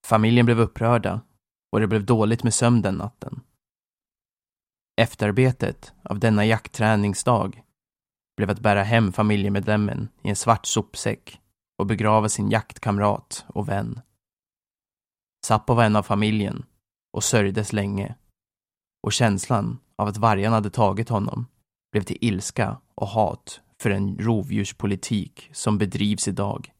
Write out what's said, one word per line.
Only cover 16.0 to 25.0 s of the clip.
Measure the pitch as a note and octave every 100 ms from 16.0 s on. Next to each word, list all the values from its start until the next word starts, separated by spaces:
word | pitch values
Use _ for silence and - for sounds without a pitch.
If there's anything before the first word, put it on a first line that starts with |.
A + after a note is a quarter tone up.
familjen | - G2+ G#2+ G#2+ G2+ - - _ _ _ _
och | -
sörjdes | - A#2 G2 G2+ G#2
länge, | G#2+ G2+ G2 G2 - _ _ _ _ _ _ _ _
och | G#2+
känslan | - A#2 F#2+ - A#2 A2+ A#2+ _ -
av | G#2
att | G#2+
vargarna | A2+ G2 G#2+ A2+
hade | G#2
tagit | A#2+ G#2 F#2+ A2+
honom | A2 G2+ - A#2+ _ _ _ _
blev | G#2
till | F#2+ -
ilska | A#2 F#2 - - G#2+ A#2 _
och | - G2+
hat | A2 G2+ - - - _ _
för | A2+
en | G2 G2 -
rovdjurspolitik | G#2+ A2+ F#2 G#2 G2 - G2+ G2